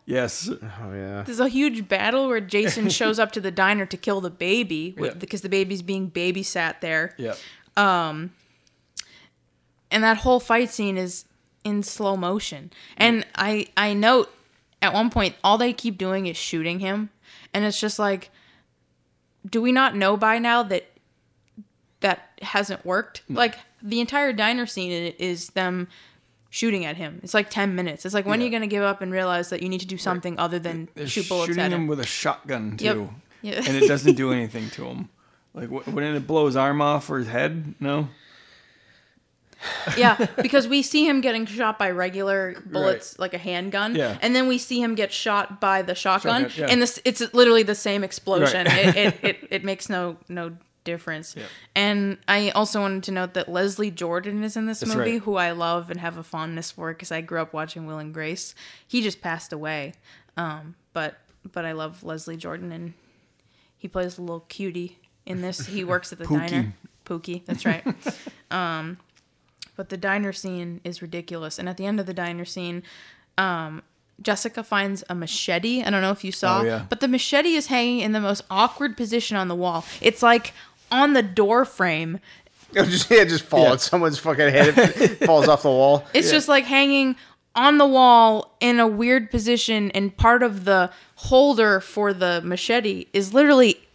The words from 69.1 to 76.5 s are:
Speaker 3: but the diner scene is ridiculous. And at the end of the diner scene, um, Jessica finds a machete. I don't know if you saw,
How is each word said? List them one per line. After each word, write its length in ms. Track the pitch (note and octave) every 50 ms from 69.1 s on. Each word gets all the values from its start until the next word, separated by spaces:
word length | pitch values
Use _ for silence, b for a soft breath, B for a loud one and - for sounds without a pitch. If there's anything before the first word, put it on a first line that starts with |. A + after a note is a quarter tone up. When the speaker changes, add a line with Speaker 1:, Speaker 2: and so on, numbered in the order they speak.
| _ _ _ _ _ _ _ _ _ _ - - _
Speaker 3:
but 160 | - F#3+ -
the 80 | F#3+ F3+
diner 340 | F#3+ G3 G3 G#3 G3+ G3 F#3+
scene 480 | - - F#3+ F3+ F3 F3 F3 E3+ F3 -
is 180 | F3 E3+ - F3+
ridiculous. 560 | E3 F3 F3 E3+ - F3 E3 D#3+ D#3 - -
And 100 | F3 F3+
at 80 | F#3
the 80 | F#3 F#3+
end 160 | G3+ G#3+ G#3
of 60 | F#3+
the 80 | F#3 F3+
diner 320 | F#3 F3 E3+ E3+ E3+ F3
scene, 360 | F3 - F#3 F3 F3 F3 F3+ - b b b b b b b b b b
um, 460 | - F#3+ F#3 F3 E3 D#3+ D#3 D#3 D#3+ - _ _ _ _ _ _ - -
Jessica 400 | A3+ G3+ G3 - A3+ - A#3 G#3+
finds 400 | - G#3+ G3+ G3 G3 G3 F#3+ - -
a 40 | F3+
machete. 680 | F3 E3 D#3+ - - - - F3 F3 F#3 A#3 B3 B3+ A#3
I 80 | -
don't 100 | G3+ F#3+
know 120 | F#3+ F#3+ G3+
if 120 | - -
you 80 | F#3 F#3+
saw, 280 | - - F#3